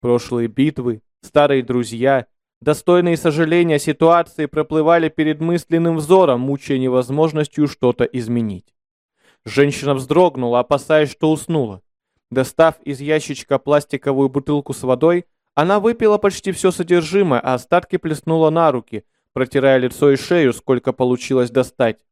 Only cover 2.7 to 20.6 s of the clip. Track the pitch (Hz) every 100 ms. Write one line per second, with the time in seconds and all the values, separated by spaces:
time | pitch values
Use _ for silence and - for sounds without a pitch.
2.7 | 151 - 175 175 165 170 151 160 175 175
3.7 | 147 - 147 165 170 165 - 151 156 151
4.7 | 156 156 170 165 - 156 147 165 175 -
5.7 | 165 170 160 151 190 175 123 131 139 -
6.7 | 135 131 127 123 139 156 151 151 - 147
7.7 | - 123 120 120 127 113 120 113 92 _
8.7 | _ _ _ _ _ _ _ - 110 143
9.7 | 139 139 135 131 151 180 131 123 120 120
10.7 | 139 - 156 151 - 160 156 - 160 120
11.7 | 95 _ _ _ _ _ 123 131 - 160
12.7 | - - 135 143 156 - 143 - 135 -
13.7 | 147 - 139 - 135 135 131 139 147 139
14.7 | 135 127 123 160 175 - _ _ - 160
15.7 | 208 208 233 226 208 202 190 196 180 185
16.7 | 175 170 175 160 190 185 120 131 127 -
17.7 | 175 - 185 160 151 - 160 156 165 160
18.7 | 127 - 107 _ _ _ - 127 139 135
19.7 | 131 127 - 143 139 - 175 143 117